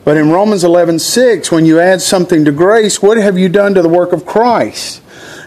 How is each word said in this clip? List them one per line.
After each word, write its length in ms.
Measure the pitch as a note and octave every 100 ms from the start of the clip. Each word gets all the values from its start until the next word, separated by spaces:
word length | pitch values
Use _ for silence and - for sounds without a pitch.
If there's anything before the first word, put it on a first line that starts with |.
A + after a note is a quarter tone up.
But 120 | - D#3
in 140 | D3+
Romans 340 | E3+ G#3 G#3
eleven 360 | F3 F3 E3+ E3
six, 520 | - A#3 B3 G#3 -
when 140 | - D#3+
you 140 | D#3+
add 240 | F3 F#3
something 420 | - G3 F3 E3+ D3+
to 60 |
grace, 500 | C#3+ F3+ A3+ G#3+ -
what 160 | G3 A3+
have 180 | G3+ F#3
you 100 | F#3
done 240 | F#3 G3+
to 80 | F#3+
the 80 | E3
work 240 | E3+ F3
of 140 | F3+ -
Christ? 760 | G#3 A#3+ A3 A2 - - - - - - -